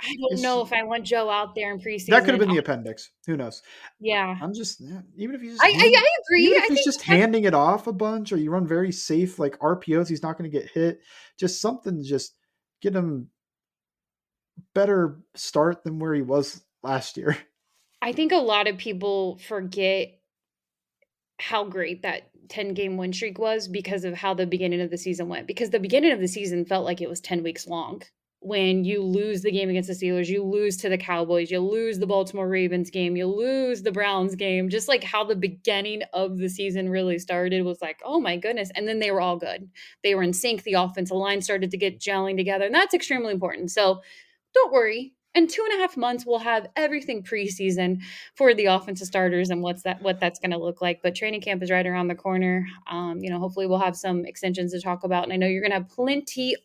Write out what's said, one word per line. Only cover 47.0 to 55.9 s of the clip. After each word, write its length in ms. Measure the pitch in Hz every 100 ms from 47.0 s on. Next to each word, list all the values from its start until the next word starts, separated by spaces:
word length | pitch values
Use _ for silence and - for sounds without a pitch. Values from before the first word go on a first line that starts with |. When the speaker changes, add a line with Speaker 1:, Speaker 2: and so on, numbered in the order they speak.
| 285 220
Speaker 1:
preseason 800 | 185 220 202 190 190 180 180 185 - - -
for 220 | - 262 220
the 100 | 196
offensive 400 | 190 196 190 185
starters 460 | 190 185 175 185
and 100 | 175
what's 220 | 175 180
that, 180 | 185 185
what 180 | 196 185
that's 200 | 175 -
gonna 180 | 185 170
look 240 | 170 175
like. 200 | 175 175
But 100 | 180
training 280 | 180 214 208
camp 200 | 196 185
is 80 | 180
right 160 | 185 180
around 220 | 180 175
the 80 | 175
corner. 500 | 190 185 185 185 185 - -
Um, 300 | 175 175 170
you 80 | 190
know, 80 | 175
hopefully 300 | 185 185 190
we'll 100 | 185
have 180 | 185 170
some 300 | 190 180 170
extensions 460 | - 190 180 180
to 100 | 180
talk 220 | 185 180
about. 220 | 185 180 -
And 80 |
I 20 | 185
know 100 | 185
you're 160 | 190
gonna 140 | 202 190
have 140 |
plenty 680 | 185